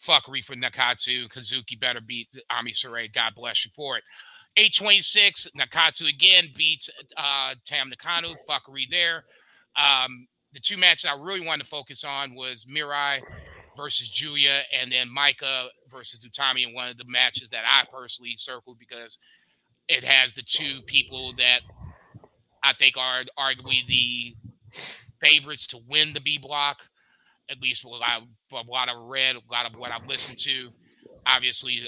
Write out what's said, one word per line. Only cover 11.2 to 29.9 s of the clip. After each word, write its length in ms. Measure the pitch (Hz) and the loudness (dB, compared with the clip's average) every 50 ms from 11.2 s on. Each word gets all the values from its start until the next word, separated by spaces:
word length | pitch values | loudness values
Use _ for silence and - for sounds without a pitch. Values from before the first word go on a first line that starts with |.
| 143 175 196 190 170 | -4 -6 -6 -4 -2
wanted 180 | 165 156 147 135 | -2 -4 -4 -4
to 60 | - | -6
focus 340 | 156 147 135 - 139 - - | -10 -12 -10 -10 -10 -8 -8
on 320 | 147 139 139 139 135 123 | -6 -4 -6 -6 -6 -8
was 300 | 127 131 131 127 113 113 | -8 -8 -8 -8 -8 -12
Mirai 560 | 123 139 151 151 143 143 143 143 143 139 135 - - - - - - - - - _ _ - | -8 -6 -6 -6 -4 -2 -2 0 0 0 -2 -4 -10 -18 -18 -18 -20 -20 -20 -20 _ _ -12
versus 320 | 143 147 139 - - - | -8 -4 -2 -2 -4 -2
Julia, 540 | - - 151 151 147 143 139 139 139 139 135 - - | -6 -6 -6 -4 2 4 4 4 4 4 0 0 -2
and 180 | 131 127 123 | -4 -2 0
then 160 | 123 127 127 120 | 0 -2 -2 -2
Maika 600 | 123 139 143 143 135 - 143 135 135 131 127 127 - _ _ 127 | -2 2 2 2 2 2 0 -4 -4 -4 -4 -8 -12 _ _ _
versus 360 | 131 131 120 - - 117 127 | -20 -14 -10 -10 -10 -10 -12
Utami 420 | 120 - - 139 135 127 127 123 120 | -12 -6 -2 0 0 2 0 -2 -4
in 60 | 117 | -4
one 160 | 127 123 123 | -8 -10 -10
of 80 | 123 117 | -10 -14
the 80 | 123 | -12
matches 440 | 123 123 123 127 123 117 - 131 113 | -4 0 2 2 2 2 -2 -8 -8
that 120 | 127 113 110 | -8 -4 2
I 200 | 117 131 135 123 - | 6 6 6 4 4
personally 440 | - 131 123 120 - - 123 120 117 | -4 -16 -12 -8 -8 -8 -8 -8 -6
circled 420 | 113 - - 131 123 _ 127 123 113 | -6 -6 -6 -6 -10 _ -18 -20 _
because 420 | 120 - 123 117 117 113 - - _ _ _ _ _ _ _ _ _ _ _ _ _ - | -20 -18 -16 -16 -12 -12 -12 -12 _ _ _ _ _ _ _ _ _ _ _ _ _ 2
it 160 | 165 131 123 | 2 2 4
has 300 | 127 135 135 131 127 113 | 6 6 6 6 4 2
the 80 | 135 | -6
two 400 | 120 - - - 156 143 135 135 | -6 -2 -2 0 0 -2 -6 -6
people 520 | - - - 139 131 - 135 131 131 127 120 127 | -6 0 2 2 2 2 -2 -10 -8 -8 -2 2
that 240 | 123 123 123 123 - - - - - - - _ _ _ - - _ - _ _ _ _ _ - - | 4 4 4 4 2 -6 -20 -18 -18 -18 -18 _ _ _ -20 -20 _ -20 _ _ _ _ _ 0 2
I 100 | 139 135 | 2 2
think 240 | - 135 135 131 135 | 4 4 2 4 2
are 260 | 127 127 127 127 127 131 - - | -2 -2 -2 -4 -6 -6 -6 -4
arguably 500 | 139 135 131 127 131 135 135 131 123 120 | -2 -2 -2 -4 -4 -2 -2 -2 -2 0
the 480 | 123 127 123 123 123 120 120 120 117 113 - - - _ _ - - - - - - - - _ - - | 0 0 2 0 -2 -8 -10 -10 -14 -18 -20 -20 -20 _ _ -20 -14 -12 -12 -12 -12 -14 -18 _ -8 2
favorites 440 | - 147 151 151 139 143 147 135 - - | 4 6 6 6 4 0 -10 -8 -8 -8
to 100 | - 120 113 120 | -10 -12 -10 -2
win 240 | 139 151 156 151 | 2 2 2 2
the 80 | 147 147 | 0 -6
B 180 | 135 147 147 147 | -4 -4 -4 -4
block, 440 | 131 135 147 147 143 143 143 - - _ _ _ _ _ _ _ _ _ _ _ _ - | -6 -6 -4 -2 0 -2 -2 -4 -10 _ _ _ _ _ _ _ _ _ _ _ _ -16
at 120 | 143 131 | -14 -6
least 240 | 131 127 123 - 123 | -4 -4 -4 -4 -8
what 160 | 123 120 120 117 | -12 -10 -4 -2
I, 160 | 120 120 113 117 120 113 _ _ _ | -2 -2 -2 -4 -12 -20 _ _ _
from 180 | 135 123 117 120 | -14 -14 -12 -8
what 220 | 120 127 127 123 | -4 -2 -2 -2
I've 80 | 120 120 | -4 -6
read, 400 | 117 120 131 135 131 131 127 120 | -8 -8 -2 0 2 2 2 0
a 40 | 117 117 | -6 -6
lot 140 | 120 120 120 | -4 -4 -4
of 120 | 117 113 117 | -4 -6 -10
what 120 | 123 123 | -10 -8